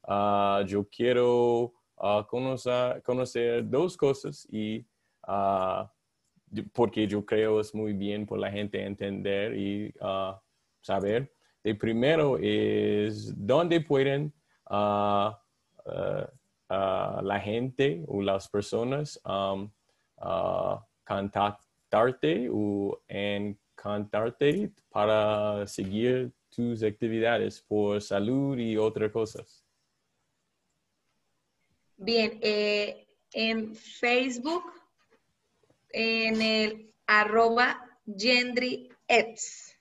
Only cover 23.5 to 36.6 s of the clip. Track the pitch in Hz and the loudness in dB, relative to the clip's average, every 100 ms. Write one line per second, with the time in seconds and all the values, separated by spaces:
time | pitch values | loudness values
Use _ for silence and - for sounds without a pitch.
23.5 | 101 _ - 104 104 104 104 117 - 143 | -8 _ -10 -6 -4 -2 -2 -2 2 0
24.5 | 175 208 _ _ 107 107 107 107 107 104 | 2 -4 _ _ 0 4 4 4 2 0
25.5 | 104 101 - 98 104 120 127 123 _ _ | -2 -4 -6 -4 0 2 0 -2 _ _
26.5 | - 120 113 110 104 113 110 113 117 104 | -4 -4 0 -2 -2 -2 0 2 2 0
27.5 | - _ 104 104 104 101 101 104 135 139 | -4 _ 0 2 0 -2 -2 0 0 0
28.5 | 131 113 107 107 107 107 117 107 - - | -2 -2 2 0 0 -2 -2 -4 -8 -18
29.5 | _ _ _ _ _ _ _ _ _ _ | _ _ _ _ _ _ _ _ _ _
30.5 | _ _ _ _ _ _ _ _ _ _ | _ _ _ _ _ _ _ _ _ _
31.5 | _ _ _ _ _ 196 233 220 220 214 | _ _ _ _ _ 0 2 2 0 0
32.5 | 208 208 208 208 - _ _ _ - 226 | 2 2 0 -2 -8 _ _ _ -2 0
33.5 | 226 220 - - - 240 247 262 240 277 | 0 -4 -12 -18 -4 2 2 0 -2 -4
34.5 | 349 - - _ _ _ _ _ _ _ | -4 -6 -18 _ _ _ _ _ _ _
35.5 | _ _ _ _ - 226 226 226 220 220 | _ _ _ _ -4 -2 0 0 2 2
36.5 | 220 | 2